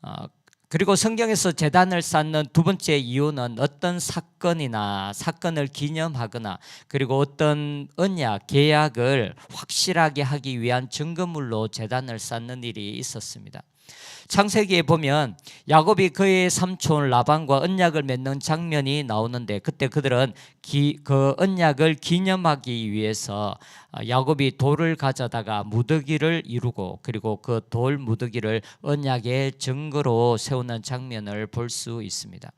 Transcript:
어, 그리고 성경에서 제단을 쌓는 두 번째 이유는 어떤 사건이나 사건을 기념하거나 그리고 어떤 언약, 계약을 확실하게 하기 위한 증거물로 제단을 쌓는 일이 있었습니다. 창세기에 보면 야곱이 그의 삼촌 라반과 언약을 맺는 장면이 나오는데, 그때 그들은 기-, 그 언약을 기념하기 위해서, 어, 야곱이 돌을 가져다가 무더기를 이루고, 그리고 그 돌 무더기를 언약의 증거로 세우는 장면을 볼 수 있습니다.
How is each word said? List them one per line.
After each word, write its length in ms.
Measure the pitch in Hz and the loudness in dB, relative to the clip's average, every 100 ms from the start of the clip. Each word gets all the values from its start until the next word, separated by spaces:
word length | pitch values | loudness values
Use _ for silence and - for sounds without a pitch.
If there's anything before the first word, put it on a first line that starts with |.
어, 240 | - - - _ _ _ _ | -12 -12 -14 _ _ _ _
그리고 260 | 160 190 | 0 4
성경에서 580 | 196 220 226 226 214 190 | 4 4 2 2 2 0
제단을 500 | 156 151 175 185 175 | 2 4 6 6 2
쌓는 440 | 165 160 156 156 147 | 2 2 2 0 2
두 100 | - | 4
번째 340 | 165 185 - 147 | 4 2 2 2
이유는 600 | 123 127 147 147 123 113 | 2 0 0 0 -6 -2
어떤 400 | 143 - 180 175 | -2 0 -4 -2
사건이나 1120 | 156 - - _ 180 170 139 113 104 101 98 | -4 -8 -10 _ -2 0 -2 -2 -2 -2 -4
사건을 520 | 101 - 165 180 160 143 | -4 -6 -4 -4 -2 -4
기념하거나 920 | 139 147 160 165 135 117 120 110 90 - - _ | -4 -6 -2 -4 -4 -6 -6 -8 -10 -14 -20 _
그리고 320 | 139 131 135 | -4 0 2
어떤 720 | 143 - 151 147 147 147 143 - | 0 2 2 2 -2 -6 -10 -2
언약, 500 | 185 185 127 101 - | -2 0 -2 -2 0
계약을 880 | 139 147 151 151 117 123 135 104 - - | 4 6 6 2 2 0 2 0 -6 -18
확실하게 680 | - - - - 175 160 143 | -16 -8 -4 0 2 2 2
하기 380 | 139 143 135 123 | -2 -2 -4 -4
위한 280 | 117 123 127 | 0 -2 -2
증거물로 760 | - 151 170 180 160 131 110 110 | -8 -8 -4 -6 -4 -4 -4 -4
제단을 520 | - 110 127 131 113 | -6 -6 -6 -6 -10
쌓는 420 | - 117 117 127 | -8 -8 -8 -10
일이 300 | 120 110 101 117 | -10 -10 -10 -10
있었습니다. 640 | 131 113 - - - - - _ _ - - - - | -10 -10 -12 -16 -18 -20 -20 _ _ -20 -20 -20 -2
창세기에 540 | - 202 220 208 180 | 2 4 4 4 2
보면 540 | 147 165 147 147 139 90 - - - | 4 2 4 2 0 -6 -18 -20 4
야곱이 400 | 151 160 208 185 | 6 8 4 4
그의 420 | 143 196 185 180 | 4 4 4 4
삼촌 600 | - 180 185 - 151 143 | 2 -2 -2 0 2 4
라반과 480 | 120 120 151 151 139 | 4 4 2 4 2
언약을 440 | 160 190 175 156 | 2 2 2 2
맺는 380 | 139 127 131 139 | -2 -2 -2 -4
장면이 640 | - 156 170 151 135 143 | -2 -2 0 0 0 -2
나오는데, 560 | 139 107 113 123 113 104 | 0 -2 0 -4 -4 -6
그때 260 | - - 135 | -4 -2 -2
그들은 460 | 147 139 123 131 - - _ | 0 2 2 2 -2 -20 _
기-, 360 | - 143 143 147 | -4 0 2 0
그 300 | 143 139 135 135 | 0 4 4 2
언약을 560 | 196 185 165 139 160 | 0 4 2 4 2
기념하기 960 | 151 - 175 190 185 170 143 127 120 110 | 2 0 0 2 2 0 -2 -4 -6 -4
위해서, 680 | 104 107 107 - 101 104 98 - - - | -2 -2 -4 -6 -4 -4 -6 -16 -20 -16
어, 80 | - 110 | -12 0
야곱이 520 | 127 131 151 135 - | 0 2 2 0 2
돌을 380 | 131 147 165 160 | 0 2 0 0
가져다가 680 | 135 131 123 117 104 107 | -2 -2 -4 -4 -4 -4
무더기를 800 | 104 110 117 156 139 156 156 165 | -2 -2 2 0 0 0 0 -2
이루고, 560 | - 120 120 113 92 98 | -4 -4 -4 -4 -8 -8
그리고 340 | - 113 110 107 | -8 -6 -4 -6
그 240 | - 117 - | -4 -4 -2
돌 280 | 117 127 143 | -2 -2 -2
무더기를 640 | 127 113 123 113 107 110 - - | -2 -4 -4 -4 -2 -4 -4 -12
언약의 680 | 143 147 139 127 113 127 135 127 | -4 -2 0 -2 0 -2 -2 -4
증거로 800 | - 131 151 143 139 117 120 113 | -6 -6 -4 -2 2 4 4 2
세우는 460 | - 131 123 117 | -2 -4 -4 -8
장면을 640 | - 127 127 113 104 104 107 | -8 -10 -8 -10 -8 -8 -8
볼 240 | - 120 | -6 -6
수 320 | - - 117 | -8 -8 -10
있습니다. 480 | 104 - 104 87 87 | -8 -10 -12 -16 -20